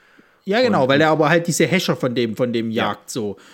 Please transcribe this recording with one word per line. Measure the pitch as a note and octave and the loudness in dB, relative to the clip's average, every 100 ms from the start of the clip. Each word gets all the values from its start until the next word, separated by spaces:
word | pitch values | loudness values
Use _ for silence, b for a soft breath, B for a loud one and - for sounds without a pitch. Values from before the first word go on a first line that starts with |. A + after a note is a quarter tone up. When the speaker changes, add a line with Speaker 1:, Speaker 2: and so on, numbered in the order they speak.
| b b b b - | b b b b -4
Speaker 1:
Ja, | G#3 | 0
genau, | B3+ F3+ | 2 2
Speaker 2:
Und | C3 | 2
Speaker 1:
weil | C#3 | 4
er | D#3 | 4
aber | D#3 D3 | 2 4
halt | E3+ E3+ | 2 0
diese | D3+ D3+ | 0 0
Häscher | F3+ - D#3 | 0 0 -2
von | C3+ | -2
dem, | B2 A#2 | -2 -2
von | G#2 B2 | -2 -2
dem | A#2 A2+ | -2 -2
Speaker 2:
Ja. | A2+ | -2
Speaker 1:
jagt, | G#2+ G2+ - | -4 -4 -8
so. | - G#2 F#2+ B | -8 -6 -8 B